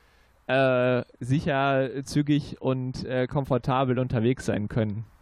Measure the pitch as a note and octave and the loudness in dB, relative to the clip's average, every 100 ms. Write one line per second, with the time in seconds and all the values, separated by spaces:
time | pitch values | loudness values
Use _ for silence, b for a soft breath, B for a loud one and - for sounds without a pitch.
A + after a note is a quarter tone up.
0 | b b b b - C3 C3 B2+ B2+ B2 | b b b b -2 2 4 4 4 2
1 | - - B2 C#3+ E3+ C3+ C#3 C3+ C3+ C3+ | -2 -8 0 0 2 0 2 2 0 -4
2 | C#3 D3+ D3 D3 - - C3 C3 B2+ - | -4 -2 2 0 0 -6 -2 -2 -4 -6
3 | A#2 B2+ B2+ D3+ C3+ B2+ - B2+ C3+ B2 | -4 -2 -2 -2 0 -2 0 0 2 0
4 | B2+ B2+ A2+ C3 - - G#2 B2 A2 G2+ | 0 0 2 0 -2 -2 -2 -2 -2 -4
5 | A2+ _ | -10 _